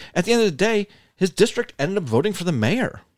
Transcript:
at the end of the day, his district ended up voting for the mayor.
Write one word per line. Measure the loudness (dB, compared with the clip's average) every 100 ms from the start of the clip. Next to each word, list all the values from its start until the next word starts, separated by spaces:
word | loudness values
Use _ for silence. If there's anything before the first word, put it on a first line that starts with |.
| -6
at | -4 0
the |
end | 2
of | 2
the | 0
day, | 0 0 -4 _ _ -4
his | -2
district | 2 2 2 -8 -4
ended | -2 -2
up |
voting | 0 0 0
for | -2
the | -2
mayor. | 0 0 0 -2 -6 -20